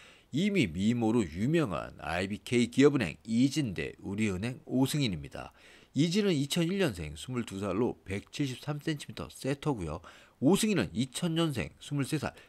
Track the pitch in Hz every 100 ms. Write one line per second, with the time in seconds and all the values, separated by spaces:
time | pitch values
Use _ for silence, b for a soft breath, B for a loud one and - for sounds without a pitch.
0 | b b b 123 202 196 107 78 104 120
1 | 110 120 87 80 117 165 135 76 58 -
2 | 71 85 98 104 - 120 120 120 143 139
3 | 90 - - 113 135 160 131 82 67 -
4 | - 101 110 90 113 131 - 127 135 151
5 | 131 82 69 65 64 b b b b 127
6 | 170 190 202 151 139 175 170 196 175 87
7 | 78 76 - 123 110 95 101 92 117 -
8 | - 98 - - 143 123 - 151 160 151
9 | - 110 71 - 131 143 151 120 80 76
10 | B B B B - 196 220 185 85 85
11 | 135 - 175 160 165 123 73 - - 143
12 | 131 156 - b